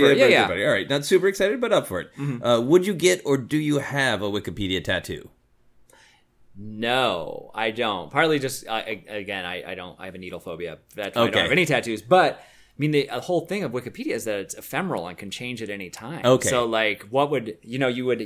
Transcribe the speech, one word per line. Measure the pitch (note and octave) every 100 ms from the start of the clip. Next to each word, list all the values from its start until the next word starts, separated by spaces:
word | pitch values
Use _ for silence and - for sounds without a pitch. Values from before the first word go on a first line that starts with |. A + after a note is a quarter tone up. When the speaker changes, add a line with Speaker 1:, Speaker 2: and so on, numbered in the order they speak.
| C#3
Speaker 1:
Wikipedia |
Speaker 2:
it. | C#3
Yeah, |
Speaker 1:
birthday | C4+
Speaker 2:
yeah. | D3 G2
Speaker 1:
party. | F2+ C#3+
All |
right, | G#2 -
not | C#3+ C#3+
super | F#3 F#3+
excited, | G3 G3 B3
but | A#3+
up | F3+ -
for | F#2
it. | D#2 -
Speaker 2:
Mm-hmm. | C#3+ A#2+
Speaker 1:
Uh, | A#2+ A#2
would | B2 F3+ F#3
you |
get | F3 F3 F3+ -
or | C#3
do | A2+ D3+
you | D3+ D3
have | A#2+ C#3+ C3 G#2
a | G#2
Wikipedia | G2+ G2 F2 G2 F#2
tattoo? | D#2+ F2+ - D#2 - _ _ _ _ _ _ _ _ _ _ _ _ G2
Speaker 2:
No, | G#2 G#2+ A#2 B2+ A#2+ F2+ D2+ - -
I | G#2+ A2+
don't. | A2 A#2 F#2+ D2+
Partly | C#3 D#3+ D3+
just, | C3 - -
uh, | A2 -
a-, | G#2 D#2+
again, | G#2 G2 G2 F2
I, | F2+ E2+
I | F#2
don't, | F2+ -
I | F#2
have | F#2
a |
needle | F2+ F2
phobia. | F#2 E2 E2+ D2+ _ -
That's | G2 A#2+
why |
I | A2+
don't | G#2
Speaker 1:
Okay. |
Speaker 2:
have | F2
any | D#3 D#3+
tattoos. | B2+ A#2 G#2+
But | A2 F3+ D#3+ -
I | - - _ -
mean, | D3+
the, | D3 -
the | B2
whole | - F3 E3
thing | G3+
of | D3+
Wikipedia | A#2+ A#2+ - -
is | A#2 G#2
that | G#2
it's | F#2 -
ephemeral | - C3+ F#3 A2+ E2+
and | F2
can | G2
change | - B2 A#2
at | G#2+
any | G2+ F2+
time. | - A2+ E3 B2
Speaker 1:
Okay. | B2+ A2+
Speaker 2:
So, | B2 A#2
like, | A2+ G#2+ G2+ G2+
what | C3 C#3
would, | C#3 A2 -
you | A2 B2+
know, | C3
you | B2 B2+
would, | A#2